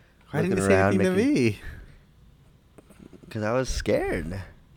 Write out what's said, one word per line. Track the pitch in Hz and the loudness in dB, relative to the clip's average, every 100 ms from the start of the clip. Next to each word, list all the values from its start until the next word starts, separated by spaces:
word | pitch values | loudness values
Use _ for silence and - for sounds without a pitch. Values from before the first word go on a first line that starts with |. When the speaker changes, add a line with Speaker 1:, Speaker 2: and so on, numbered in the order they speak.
| _ _ - | _ _ -8
Speaker 1:
Why | 143 | -4
didn't | 180 | 0
Speaker 2:
looking | 190 | 0
Speaker 1:
you | 196 | 4
say | 190 | 4
Speaker 2:
around, | 190 190 | 4 4
Speaker 1:
anything | 185 | 2
to | 185 | 2
Speaker 2:
making | 262 247 | 2 2
Speaker 1:
me? | 117 101 - - - - - - - - - _ _ - - - - - - | 2 0 -12 -16 -18 -20 -20 -20 -20 -20 -20 _ _ -20 -20 -20 -20 -20 -12
Speaker 2:
'Cause | 110 | -6
I | 107 | -2
was | 127 131 | -2 -2
scared. | - - 104 392 101 78 95 - - - | -4 0 0 0 -4 -4 -8 -12 -18 -20